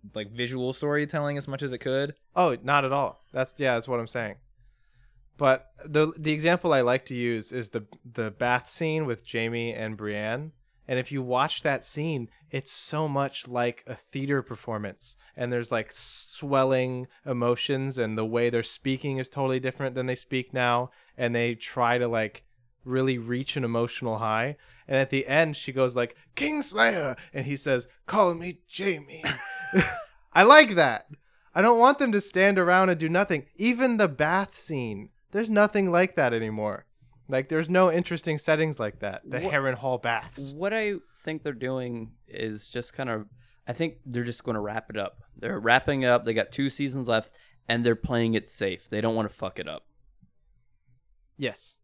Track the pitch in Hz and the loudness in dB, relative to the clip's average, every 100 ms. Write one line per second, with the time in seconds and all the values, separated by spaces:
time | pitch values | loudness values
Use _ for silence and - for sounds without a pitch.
0 | 101 110 104 117 123 127 123 131 147 147 | -12 -10 -10 -6 -6 -2 -4 -2 -2 0
1 | 147 156 147 143 135 135 143 123 135 135 | -2 -2 -4 -4 -6 -8 -6 -6 -2 -2
2 | 143 - _ - 180 123 123 147 135 139 | -2 -8 _ 0 2 2 2 2 4 0
3 | 123 - _ 131 131 - 139 120 120 120 | -2 -6 _ -4 -4 0 0 0 0 -4
4 | 113 123 110 98 _ _ - _ _ _ | -4 -6 -6 -10 _ _ -20 _ _ _
5 | _ _ _ - 139 131 - _ - 151 | _ _ _ 0 4 4 0 _ -2 2
6 | 156 165 156 151 160 175 175 143 120 131 | 2 0 -2 2 2 2 4 4 4 2
7 | - 123 120 113 107 123 110 113 104 - | 0 -4 -2 -2 -4 -8 -6 -8 -8 -20
8 | 123 117 113 101 120 123 - - 160 156 | -14 -6 -6 -2 0 0 0 -4 -2 -2
9 | 147 113 - 117 113 117 117 117 110 107 | -2 -6 -6 -4 -4 -4 -6 -6 -8 -6
10 | 107 104 107 120 156 - _ _ - 127 | -6 -4 -4 -6 -8 -16 _ _ -4 -4
11 | 127 139 127 123 147 - 156 135 - - | -2 -6 -2 0 0 0 -2 -2 -4 -6
12 | 160 147 117 _ _ 135 - - - 151 | -4 -4 -6 _ _ -10 -8 -8 -6 -4
13 | 156 139 139 - - 123 120 120 - 117 | -2 -2 -2 -6 -6 -2 -2 -2 -14 -16
14 | - 139 135 139 - 117 - 110 104 95 | -10 -8 -2 -2 -2 -12 -8 -8 -8 -12
15 | - - _ - 123 123 117 117 110 - | -18 -18 _ -8 -4 -4 -2 -4 -4 -6
16 | - - - - 143 135 131 131 127 127 | -4 -4 -6 -8 -2 2 2 2 0 -4
17 | 127 _ - 123 120 120 - 135 135 131 | -10 _ -8 -2 0 0 0 -2 -4 -4
18 | 113 110 110 117 120 117 113 - 139 131 | -4 -2 -2 0 2 0 -4 -6 -4 -4
19 | 147 135 127 - 135 131 127 - 135 127 | -4 -4 -6 -4 -2 0 -4 -4 -6 -4
20 | 127 123 - 131 123 131 123 120 123 _ | -4 -6 -4 -6 -4 -2 2 2 -2 _
21 | _ - 123 120 117 113 - - 120 123 | _ -4 -2 0 0 -2 -8 0 2 4
22 | 120 117 110 - _ _ _ _ 131 127 | 2 0 -2 -6 _ _ _ _ -4 0
23 | 131 127 113 123 135 - 123 117 120 - | 0 0 -2 -4 -4 -4 -2 -2 -2 -4
24 | 123 110 113 110 123 147 _ - - 135 | -6 -2 -2 0 -2 -6 _ -20 -2 0
25 | 131 135 135 143 160 151 - 131 131 123 | 2 0 2 2 2 0 -6 0 0 2
26 | 120 - _ - 294 302 - 208 226 196 | -4 -6 _ -6 -4 -2 -4 2 2 2
27 | 143 127 - 143 135 139 147 127 117 _ | -4 -6 -10 -8 -6 -4 0 -2 -2 _
28 | - 208 190 165 175 - _ - 196 160 | -4 2 2 2 -8 -12 _ -4 -4 -4
29 | 143 - - - - - 784 190 - 719 | -8 -8 -6 -6 -8 -10 0 2 2 -2
30 | 640 _ _ 160 208 302 269 180 143 113 | -12 _ _ 6 12 12 10 6 4 2
31 | - 151 _ _ _ 160 208 233 247 285 | -6 -20 _ _ _ 2 4 8 6 6
32 | 269 202 - 180 196 196 175 180 190 170 | 2 0 0 4 4 6 6 6 4 2
33 | 160 175 202 156 - - 220 240 262 226 | 2 2 2 -2 -4 -2 0 2 2 2
34 | 196 135 151 180 190 - - 147 117 101 | 0 2 0 2 -2 -8 -6 -6 -6 -8
35 | 110 _ _ 202 226 208 208 208 190 175 | -12 _ _ -4 0 4 4 4 2 4
36 | 185 - 131 117 113 107 107 98 - _ | 2 2 2 2 -2 -4 -4 -6 -12 _
37 | _ _ - 131 135 160 160 180 185 165 | _ _ -4 -2 0 -2 2 6 6 4
38 | 175 170 - 151 - 156 160 143 107 - | -2 -4 -2 -2 2 2 2 -2 -6 -4
39 | 104 - - 123 - 143 135 123 135 123 | -8 -8 -8 -4 0 0 0 -2 -4 -2
40 | 120 113 - - 139 143 190 220 214 196 | -2 -4 -6 -12 -12 -6 -4 -2 -4 -6
41 | - - - 156 151 123 127 131 123 120 | -10 -14 -8 -6 -6 -6 -4 -4 -6 -8
42 | 113 - _ - 113 107 - 120 120 - | -10 -16 _ -8 -8 -8 -10 -10 -10 -8
43 | 131 110 104 - - _ - 123 165 - | -6 -6 -8 -20 -20 _ -12 -4 -4 -6
44 | - 120 120 117 - 110 104 110 - 107 | -8 -6 -6 -6 -6 -4 -4 -8 -8 -6
45 | 98 - - - 117 185 113 123 - 139 | -6 -8 -20 -12 -8 -2 4 4 4 0
46 | 127 120 113 110 101 - 139 - 139 135 | 4 4 2 -2 -2 -2 -4 -2 -4 -4
47 | 120 110 110 _ _ _ - 117 120 113 | 0 0 -2 _ _ _ -4 2 2 2
48 | - 120 113 110 - - 98 90 - 107 | 0 0 2 2 -2 -4 -4 -4 -6 -2
49 | 113 113 104 - 95 - 78 76 _ _ | 0 0 -2 -4 -10 -8 -12 -12 _ _
50 | _ _ _ _ _ _ _ _ _ _ | _ _ _ _ _ _ _ _ _ _
51 | _ _ _ _ 131 - - - | _ _ _ _ -8 -8 -18 -20